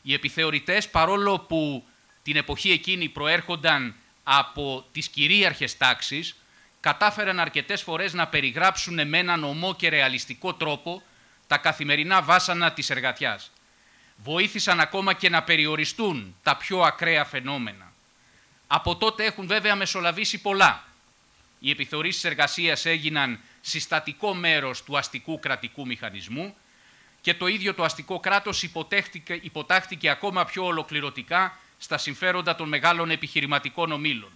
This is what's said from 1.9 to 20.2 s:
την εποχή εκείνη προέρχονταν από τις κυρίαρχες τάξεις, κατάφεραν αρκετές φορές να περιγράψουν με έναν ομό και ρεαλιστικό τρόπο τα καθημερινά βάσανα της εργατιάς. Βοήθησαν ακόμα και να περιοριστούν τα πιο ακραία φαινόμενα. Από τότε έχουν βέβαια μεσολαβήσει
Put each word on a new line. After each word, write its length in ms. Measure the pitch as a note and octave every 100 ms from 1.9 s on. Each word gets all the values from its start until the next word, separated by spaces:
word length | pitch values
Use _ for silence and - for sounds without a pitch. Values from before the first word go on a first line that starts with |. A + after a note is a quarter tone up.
| _ _ _
την 120 | D3 D3
εποχή 360 | C#3+ C#3+ G3
εκείνη 380 | E3+ - F#3 D#3
προέρχονταν 840 | C#3 D3 E3 - E3+ D#3+ D3 B2 - _ _
από 640 | - C#3 C#3 C#3 C#3+ C3 -
τις 160 | D#3 -
κυρίαρχες 720 | - C#3+ G3+ F#3 - B2 -
τάξεις, 580 | C3 A#2+ - C#3+ E3+ - _ _ - _
κατάφεραν 600 | D#3 - G#3 G#3 G3 F#3
αρκετές 420 | D#3+ D3 C#3 G3
φορές 320 | - D#3+ F#3+
να 140 | F3 D#3
περιγράψουν 800 | D3+ C3+ C3 F#3 F#3+ - E3+ D3
με 100 | E3
έναν 260 | F3+ E3+
ομό 320 | D3 D3+ F#3 F3+
και 140 | E3+
ρεαλιστικό 640 | D3+ C3+ B2+ - B2+ F#3
τρόπο 500 | E3 D#3+ C#3+ E3+ F#3 - _ _ _ _
τα 100 | C#3+
καθημερινά 640 | E3 - D3 D3 D#3 F#3+
βάσανα 500 | D3 F3+ F3 F3 E3+
της 180 | D#3 C#3
εργατιάς. 600 | C3+ B2+ A#2 C3 G#2 - _ _ _ _ _ - _
Βοήθησαν 640 | A2 E3 G#3 G#3+ G3 F3
ακόμα 340 | D#3 G3 G3
και 160 | F#3 F#3
να 140 | E3+
περιοριστούν 920 | D#3+ D#3+ D3+ D#3 D3+ - G#3+ D3 F#2+ F2+
τα 120 | - C#3
πιο 260 | - F#3
ακραία 440 | E3 - E3+ D#3 C#3+
φαινόμενα. 680 | C3+ B2+ C#3 A2 G2 F2+ _ _ _ _ _ _ _ _
Από 280 | D3+ F3 E3+
τότε 300 | A3 A3 G#3+
έχουν 220 | G3+ F#3
βέβαια 280 | G#3 G3+ G3
μεσολαβήσει 680 | F#3 F#3+ F3 E3+